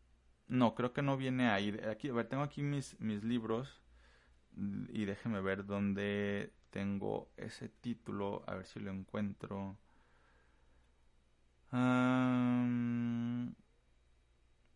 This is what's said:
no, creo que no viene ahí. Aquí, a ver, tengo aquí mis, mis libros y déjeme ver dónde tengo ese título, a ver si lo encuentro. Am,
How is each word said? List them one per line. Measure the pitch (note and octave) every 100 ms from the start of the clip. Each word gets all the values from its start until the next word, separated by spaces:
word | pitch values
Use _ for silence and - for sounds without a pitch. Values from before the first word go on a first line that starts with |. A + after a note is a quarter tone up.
| - - - _ -
no, | B2+ A#2 -
creo | B2
que | D3
no | C#3 C3+
viene | C3 B2+ B2
ahí. | G2+ G#2 G#2 A2
Aquí, | G#2+ C#3+
a |
ver, | A#2 A2+
tengo | C3+
aquí | C#3+ -
mis, | C#3+ C#3+ - -
mis | A2 G#2
libros | A2 A#2+ A2 A2+ C#3 - - - - - - - _ -
y | G2+ G2 G2 G#2+ G2+
déjeme | G2 A#2 G2+
ver | F#2+ F#2+ G2
dónde | G2+ G2+ G2 G2+ G2+ G2+ G2+ - - _
tengo | G2 G2 G2 G#2 G#2 - -
ese | A2 - A2
título, | - B2 - - G2+ G2+ G#2 -
a | F#2+
ver | F#2+
si | G#2+
lo | G2
encuentro. | F#2+ F#2+ G#2+ G#2 F#2+ - G2 G2 G2 - - _ - - - _ _ _ - _ _ - _ _ _ _ _ -
Am, | B2 B2+ B2+ B2+ B2+ B2+ B2 B2 B2 B2 A#2+ A#2+ A#2+ A#2 A#2 A#2 A#2+ B2 - _ _ _ _ _ _ _ _ _ _ _